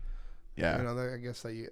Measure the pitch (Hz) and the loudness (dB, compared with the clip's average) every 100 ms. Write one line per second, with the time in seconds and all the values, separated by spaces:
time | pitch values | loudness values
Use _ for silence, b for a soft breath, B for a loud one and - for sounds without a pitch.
0 | B B B B B - 85 - 120 120 | B B B B B 2 4 6 4 2
1 | 127 123 120 113 117 113 113 | 0 -2 -4 -4 -4 -6 -6